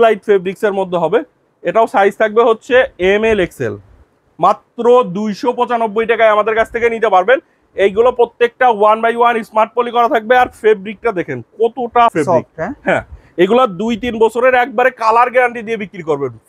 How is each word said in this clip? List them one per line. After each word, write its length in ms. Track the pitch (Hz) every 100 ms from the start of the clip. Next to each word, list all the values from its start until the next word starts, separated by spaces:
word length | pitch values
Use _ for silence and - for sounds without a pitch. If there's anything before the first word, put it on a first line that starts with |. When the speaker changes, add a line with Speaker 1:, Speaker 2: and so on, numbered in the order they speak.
Speaker 1:
লাইট 200 | 226 214
ফেব্রিক্সের 480 | - 196 180 180 214
মধ্যে 260 | 196 185 175
হবে, 240 | 160 220 302 _ _ _
এটাও 240 | 175 208 233
সাইজ 300 | 214 202 -
থাকবে 260 | 220 214
হচ্ছে 320 | 240 220 - 254 240 -
এম, 260 | 185 208
এল, 160 | 226 208
এক্সএল। 380 | 170 - 113 101 - _ _ _ _ -
মাত্র 640 | 180 214 _ - 240 247
দুইশো 480 | 196 180 214 190 240
পঁচানব্বই 540 | 233 240 240 226 208 220
টাকায় 240 | 226 220
আমাদের 240 | 208 208
কাছ 160 | 220 220
থেকে 200 | 233 233
নিতে 180 | 226 220
পারবেন। 300 | 185 185 269 - _ _
এইগুলো 380 | - 202 196 247
প্রত্যেকটা 540 | 247 233 - 240 - 254
one 320 | 202 214 220
by 100 | 233 233
one 280 | 233 233
স্মার্ট 260 | - 220 220
পলি 160 | 240 240
করা 180 | 233 233
থাকবে। 300 | 254 214 254
আর 80 | 247 -
ফেব্রিকটা 500 | 214 202 196 202 233
দেখেন 300 | 185 156 127 - -
কতটা 500 | 226 254 240 240 233
ফেব্রিক। 360 | 165 147 165
Speaker 2:
সফট, 160 | - -
হ্যাঁ? 120 | 175 -
Speaker 1:
হ্যাঁ, 180 | - 143 - - _ -
এগুলা 300 | 185 240 254
দুই 300 | 175 226 233
তিন 220 | 247 226
বছরের 360 | 220 240 254
একবারে 360 | 254 247 214 247
কালার 400 | 247 220 233 247
গ্যারান্টি 320 | 247 247 240
দিয়ে 140 | 214 226
বিক্রি 260 | 202 190
করবেন। 300 | 156 143 135 113